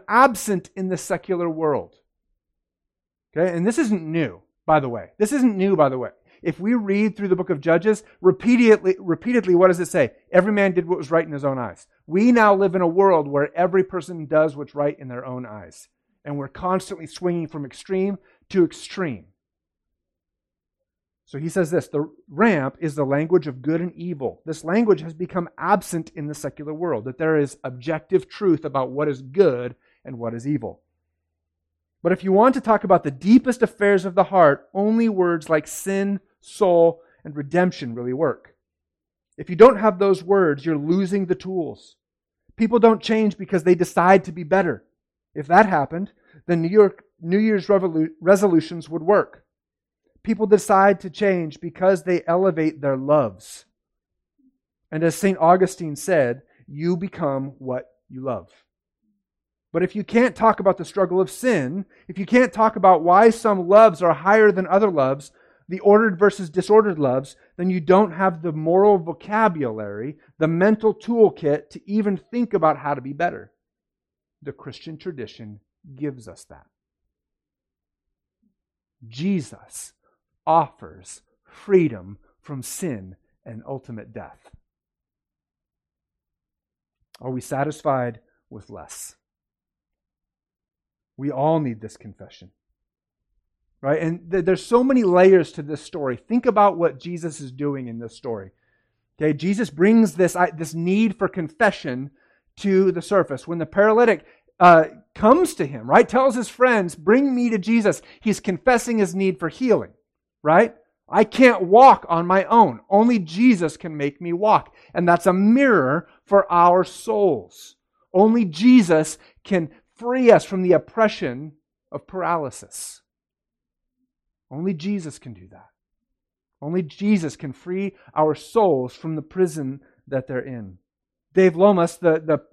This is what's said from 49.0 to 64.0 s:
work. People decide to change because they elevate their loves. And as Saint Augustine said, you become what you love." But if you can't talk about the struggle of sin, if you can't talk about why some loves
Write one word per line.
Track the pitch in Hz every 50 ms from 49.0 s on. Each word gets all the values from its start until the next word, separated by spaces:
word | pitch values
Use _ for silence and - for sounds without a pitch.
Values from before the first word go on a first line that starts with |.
| 156
work. | 175 208 190 - - - _ _ _ _ _ _ _ _ _ _ _ _ _ _ _ _ _ _
People | - 220 196 220
decide | 196 214 196 - - 202 190 196 202 196 196
to | - 185
change | 147 - 214 202 190 175 165 156 143 -
because | - 170 - - 185 190 196 175 -
they | 180 180 170 -
elevate | - 165 180 190 190 160 165 156 156 160 147
their | 139 139 135
loves. | 131 135 143 147 151 127 107 95 95 - - - - _ _ _ _ _ _ _ _ _ _ _ _ _ _ _ _ _ _ _ _ _ _ _ _ _ _
And | 160 156 165
as | 165 156
Saint | - - 196 190 -
Augustine | 165 165 180 185 185 180 - - 175 156 147
said, | - - - 185 156 131 120 120 135 _ _ _ _ _
you | - 143 143 160 170 185
become | 170 190 190 - - 170 143 135 135 135 139 131 _
what | 131 127 127 127 - - _ _ _ _
you | 123 131
love." | 131 131 120 98 - _ _ _ _ _ _ _ _ _ _ _ _ _ _ _ _ _ _ _ _ _ _ _ _ _ -
But | 170 185
if | 180 -
you | 214 196
can't | - - 233 247 247 -
talk | - 226 226 202 -
about | 190 196 -
the | - -
struggle | - - 202 190 170 175 185
of | 185 -
sin, | - - 247 254 226 165 131 123 160 196 190 - _ _ _ -
if | 165 190
you | 202
can't | - 220 247 254 - -
talk | 214 220 220 220
about | 214 185 185 185 156 165
why | 175 175 196 226 233
some | 220 - - 220 202 190 175 170
loves | 202 214 226 220 170 147